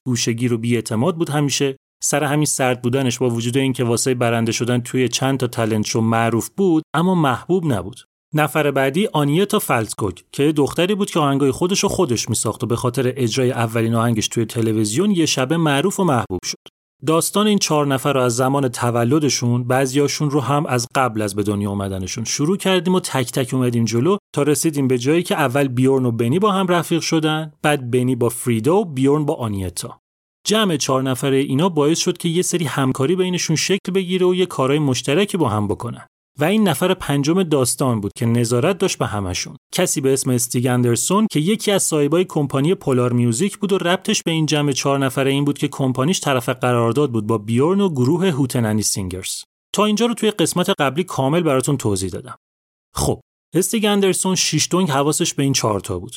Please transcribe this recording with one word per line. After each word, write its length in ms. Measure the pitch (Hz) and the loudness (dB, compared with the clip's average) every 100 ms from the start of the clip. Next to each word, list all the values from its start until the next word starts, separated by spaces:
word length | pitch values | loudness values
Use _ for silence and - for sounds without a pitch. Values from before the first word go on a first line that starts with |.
| 131 | -4
گوشه‌گیر 480 | 120 - 117 123 | -2 0 0 0
و 40 | 117 | 0
بی‌اعتماد 580 | 117 120 110 113 143 165 | 0 0 0 0 0 0
بود 140 | 165 | -2
همیشه. 460 | 147 143 131 139 135 _ _ | 0 0 0 -2 -2 _ _
سر 200 | - 143 | -2 0
همین 220 | 147 147 151 | 0 0 0
سرد 360 | - 127 123 | 0 0 0
بودنش 360 | 123 135 131 - | 0 0 0 0
با 120 | 127 | 0
وجود 280 | 117 120 131 | 0 0 0
اینکه 260 | 135 127 | 0 0
واسه 300 | 120 117 135 | 0 0 0
برنده 380 | 123 117 117 117 | 0 0 0 0
شدن 280 | - 120 123 | 0 0 0
توی 280 | 120 131 120 | 0 0 0
چند 320 | - 135 135 | 0 -2 0
تا 80 | 123 | -2
تلنت 380 | 120 113 110 104 | -2 0 0 0
شو 160 | 117 | 0
معروف 480 | 113 113 113 113 - | 0 2 2 0 -2
بود، 340 | - 196 156 - | 0 2 2 0
اما 220 | 147 185 185 | -2 2 2
محبوب 580 | 147 117 - 185 160 | 2 0 0 0 0
نبود. 260 | 104 87 123 - _ _ | -2 -4 -14 -20 _ _
نفر 380 | 156 151 156 147 | -2 0 0 0
بعدی 360 | 139 135 156 214 | 2 0 0 0
آنیتا 520 | 151 143 156 202 214 | 0 0 2 0 0
فلتکوک 640 | - 127 107 - 104 90 _ | 0 0 -2 -4 -4 -6 _
که 200 | - 143 | -2 0
دختری 440 | 151 131 135 180 202 | 2 0 0 0 0
بود 160 | 202 | -2
که 80 | 180 | 0
آهنگای 320 | 143 139 139 | 2 2 2
خودش 280 | 123 175 196 | 0 0 0
رو 100 | 202 | 0
خودش 400 | - 165 113 - | 0 0 0 -2
می‌ساخت 340 | 110 113 - | -2 -2 -4
و 40 | 113 | -4
به 80 | 117 | -2
خاطر 380 | 123 127 123 127 | -2 -2 -2 0
اجرای 360 | 120 123 123 | -2 0 0
اولین 440 | 127 113 113 113 117 | 0 -2 0 0 2
آهنگش 320 | 117 107 - | 2 0 -2
توی 180 | - 113 | -2 -2
تلویزیون 680 | 120 113 110 104 117 208 | -2 0 0 0 0 2
یه 140 | 180 151 | 2 2
شبه 320 | - 131 165 | 0 0 0
معروف 420 | 156 139 180 - | 2 2 0 0
و 40 | |
محبوب 360 | 180 123 98 92 - | 2 2 0 -6 -6
شد. 120 | - - _ _ _ 135 | -12 -16 _ _ _ 0
داستان 420 | 160 - 202 208 | 0 2 0 2
این 100 | 202 | 2
چهار 300 | - 151 143 | 2 2 2
نفر 260 | 135 143 | 0 2
رو 80 | 135 | 2
از 140 | 123 117 | 2 2
زمان 340 | 131 139 127 | 2 2 0
تولدشون، 920 | - 120 117 120 156 147 - 120 120 | 0 0 2 2 2 2 0 0 0
بعضیاشون 680 | 123 127 135 131 143 - 151 | 0 0 0 0 0 0 0
رو 100 | 143 | 0
هم 260 | 120 143 165 | 0 0 0
از 220 | 127 117 147 | -2 -2 0
قبل 260 | 127 107 | 0 0
از 140 | 104 101 | -2 -2
به 80 | |
دنیا 260 | 101 101 101 | -2 0 -2
اومدنشون 540 | 101 98 95 92 - | -2 -4 -6 -6 -8
شروع 340 | 113 - 147 196 | -6 -2 0 0
کردیم 380 | 190 185 175 185 | 0 0 2 0
و 40 | |
تک 320 | - 135 123 | 0 -2 -2
تک 220 | - 123 | -2 -2
اومدیم 320 | 131 123 120 113 | 0 0 0 0
جلو 320 | 117 147 202 - - | 2 2 0 -2 -2
تا 80 | |
رسیدیم 440 | 147 143 165 143 131 | 0 2 0 0 0
به 100 | 127 | 0
جایی 260 | 123 165 | 2 0
که 120 | 175 196 | 0 0
اول 320 | 139 131 139 | 0 0 0
بیورن 380 | 120 131 135 123 | 2 2 4 2
و 60 | |
بنی 280 | 117 117 165 | 0 0 2
با 120 | 208 | 2
هم 160 | 190 190 | 0 0
رفیق 340 | 175 156 165 | 0 0 -2
شدن، 500 | - 165 156 156 156 - | 0 0 0 -2 -6 -4
بعد 300 | 156 147 123 | -2 -2 0
بنی 240 | 123 123 123 | 0 0 0
با 140 | 120 | 0
فریدا 480 | - - 113 120 190 | -2 -2 0 2 2
و 80 | 190 | 0
بیورن 400 | 131 135 151 147 | 0 2 2 0
با 100 | 151 | -2
آنیتا. 680 | 113 98 92 - 120 - _ _ _ _ - | -4 -4 -6 -8 -12 -16 _ _ _ _ -2
جمع 300 | 214 208 151 | 0 2 0
چهار 260 | - 131 | 0 0
نفره 340 | 131 127 143 135 | 0 0 0 0
اینا 320 | 143 135 190 | 2 0 0
باعث 300 | 151 147 160 | 2 2 2
شد 180 | - 180 | -2 -2
که 120 | 175 | -2
یه 120 | 165 | -2
سری 240 | 180 175 151 | 0 -2 -2
همکاری 500 | 143 131 131 135 185 | 0 0 0 0 0
بینشون 400 | 185 175 - 156 | 0 -2 -2 -2
شکل 360 | - 196 - 185 | 0 -2 -2 -4
بگیره 320 | 175 185 180 | -2 0 2
و 80 | 185 | 2
یه 100 | 180 | -2
کارای 340 | - 131 147 | 0 0 2
مشترکی 580 | 143 127 - 147 208 190 | 0 0 0 0 0 0
با 120 | 131 | 0
هم 180 | 104 101 | 0 -2
بکنن. 400 | 92 117 123 - _ _ - | -4 -6 -12 -16 _ _ -4
و 40 | |
این 240 | 151 214 202 | 0 2 2
نفر 260 | 143 185 | 2 0
پنجم 500 | 180 - 143 139 180 | -2 0 0 2 2
داستان 580 | 180 147 127 - 139 113 | 2 2 2 0 0 0
بود 100 | 98 - | -2 -2
که 80 | 117 | 0
نظارت 520 | 117 113 120 156 185 | 2 2 2 0 0
داشت 200 | 190 - | -2 -2
به 80 | 127 | -4
همشون. 500 | 104 95 92 - - _ | -4 -4 -6 -8 -12 _
کسی 280 | - - 156 | -4 -2 0
به 120 | 131 | 0
اسم 180 | 135 135 | 0 0
استیگ 360 | 123 - 127 127 | 0 0 -2 0
اندرسون 600 | 123 120 117 - 190 220 | 2 2 2 2 2 2
که 80 | 147 | 0
یکی 320 | 156 220 - | 0 0 0
از 120 | 196 | 0
صاحبای 420 | - 156 143 165 185 | 0 0 2 2 0
کمپانی 500 | 165 139 135 147 190 | 0 -2 0 0 0
پولار 380 | - 123 123 | 0 0 2
میوزیک 440 | 120 120 117 196 - | 2 0 0 -2 -2
بود 160 | 196 | -2
و 40 | 190 | 0
ربطش 460 | 175 185 - 196 | 0 0 0 -2
به 80 | - | 0
این 140 | 160 151 | 0 0
جمع 260 | 151 147 | 2 0
چهار 280 | 131 139 139 | 0 0 0
نفره 320 | 135 139 135 | 0 0 0
این 140 | 139 143 | 0 0
بود 120 | 143 | -2
که 100 | 147 | -4
کمپانیش 520 | - 135 127 131 - | -2 -2 0 0 0
طرف 300 | 147 127 131 | 0 -2 -2
قرارداد 640 | 123 123 123 117 120 147 | -2 0 2 2 2 0
بود 160 | 117 107 | -2 -2
با 100 | 113 | -2
بیورن 440 | 104 117 151 196 | 0 0 2 2
و 80 | 196 | 0
گروه 400 | 139 123 165 190 | 2 2 2 2
هوتننی 500 | 139 131 127 110 107 | 0 0 0 0 0
سینگرز. 640 | 101 - 92 90 - - - _ _ | 0 -4 -6 -8 -8 -10 -12 _ _
تا 120 | - 208 | -2 0
اینجا 200 | 208 233 | 2 0
رو 80 | |
توی 180 | 233 214 | 0 -2
قسمت 380 | 202 160 175 180 196 | 0 0 0 0 0
قبلی 240 | 139 135 | 0 0
کامل 380 | 180 - 135 165 | -4 -2 0 2
براتون 360 | 160 131 127 135 | 2 0 0 0
توضیح 320 | 107 98 92 | 0 -2 -4
دادم. 260 | 90 - - _ _ _ _ _ - | -8 -14 -20 _ _ _ _ _ -4
خب، 260 | 143 - _ _ _ 160 | -2 -2 _ _ _ -2
استیگ 300 | 190 233 208 | 0 0 2
اندرسون 500 | 208 190 175 190 180 | 2 2 0 0 0
شیش 320 | - 151 - | 0 0 0
دونگ 180 | 175 185 | 0 0
حواسش 440 | 139 143 147 170 | 2 0 0 -2
به 100 | - | 0
این 100 | 139 | 0
چهار 260 | 131 113 101 | 0 0 -2
تا 200 | 87 90 | -2 -8
بود. 160 | 110 | -8